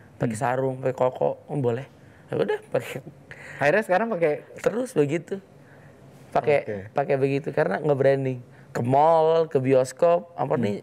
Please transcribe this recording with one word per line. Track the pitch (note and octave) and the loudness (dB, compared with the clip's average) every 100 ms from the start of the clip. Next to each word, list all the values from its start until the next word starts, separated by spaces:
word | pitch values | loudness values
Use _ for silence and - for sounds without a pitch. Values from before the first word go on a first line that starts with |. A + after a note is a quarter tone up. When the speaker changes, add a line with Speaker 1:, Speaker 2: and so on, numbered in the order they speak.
| - - | -20 -6
Speaker 1:
Pakai | C3 | -4
Speaker 2:
Hmm. | G#2+ | -2
Speaker 1:
sarung, | B2+ B2+ C3+ C3 | -2 -2 -2 -4
pakai | C3 | -4
koko, | B2+ B2+ - C#3+ - | 0 -2 0 -2 -4
oh, | - D3+ | -8 -4
boleh. | A#2+ A#2 C#3+ - - - - | -2 -4 -8 -20 -20 -20 -8
Ya | - | -4
udah, | G3+ G#4+ | -2 -4
pakai. | - C3 - - - - - - - - | -4 -6 -6 -10 -14 -20 -20 -20 -16 -2
Speaker 2:
Akhirnya | C#3+ G3 | 2 2
sekarang | A3 F3+ A#3 | 2 0 0
pakai | F3 D#3+ D3 - - | 0 0 0 -8 -6
Speaker 1:
Terus | F3 G#3+ B3+ | -4 -2 -2
begitu. | D3+ C#3+ E3 - G3 - - - - - - - - - | 0 0 -2 -6 -12 -12 -20 -20 -20 -20 -20 -20 -20 -6
Pakai, | D3 C#3+ C#3+ | -2 2 2
Speaker 2:
Oke. | - G2+ G2+ | 0 -8 -6
Speaker 1:
pakai | - C#3 C#3 | -4 0 0
begitu | C3+ C#3 D3 | 0 0 -2
karena | D3 E3+ F#3 | -2 0 0
nge-branding. | D3 C3+ C3+ C#3 C3 B2 A#2+ - - | 0 2 4 2 0 -6 -12 -20 -10
Ke | - | -4
mall, | B2 C3+ D#3+ E3 D#3+ E3 D#3+ | 2 4 6 6 4 2 2
ke | C3+ | 0
bioskop, | C3 C3 C3 - E3+ F3 - | 4 2 2 2 2 2 0
Amr | - C#3 | -6 -2
Speaker 2:
Hmm. | D3+ | 0
Speaker 1:
nih | G#2+ G2+ | -2 -4